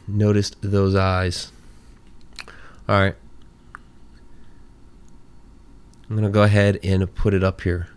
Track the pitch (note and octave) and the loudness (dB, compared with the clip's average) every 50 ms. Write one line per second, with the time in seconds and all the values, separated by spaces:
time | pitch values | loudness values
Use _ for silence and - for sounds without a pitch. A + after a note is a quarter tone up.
0 | - G2+ G#2 G#2 G#2 G#2 G#2 G2+ G2+ - - - G#2 G2 G2+ G2 G2 F#2+ G2 F#2+ | -6 -6 -2 0 2 2 2 2 0 -2 -6 -10 -6 -2 0 2 2 2 2 2
1 | F#2+ F#2+ F#2 F#2 F#2 F2+ E2+ - - - - - - - - - - - - - | 2 2 0 0 -2 -2 -4 -6 -10 -14 -16 -20 -20 -20 -20 -20 -20 -20 -20 -20
2 | - - - - - - - - - - - - - - - - - - G#2 G2 | -20 -20 -20 -20 -20 -20 -20 -20 -20 -20 -20 -20 -20 -20 -20 -12 -4 0 2 2
3 | F#2+ G2 - - - - - - - - - _ - - - - - - - - | 2 0 -2 -6 -16 -20 -20 -20 -20 -20 -20 _ -20 -20 -20 -20 -20 -20 -20 -20
4 | - - - - - - - - - - - - - - - - - - - - | -20 -20 -20 -20 -20 -20 -20 -20 -20 -20 -20 -20 -20 -20 -20 -20 -20 -20 -20 -20
5 | - - - - - - - - - - - - - - - - - - - - | -20 -20 -20 -20 -20 -20 -20 -20 -20 -20 -20 -20 -20 -20 -20 -20 -20 -20 -20 -20
6 | - - A2 G#2+ G#2+ G2 G2+ G#2 G#2 G2+ G#2 G2+ G2+ G2+ G2 - - F#2+ F#2+ F#2+ | -12 -8 -4 -2 0 2 4 4 4 4 4 4 4 2 0 0 -2 0 0 0
7 | F#2+ F#2+ - - - G#2+ G2 F#2 F#2+ F#2+ - - - F2+ F2 F2 E2+ - - | 0 -2 -2 -2 0 2 2 2 0 0 -2 -2 -4 -4 -4 -4 -6 -12 -16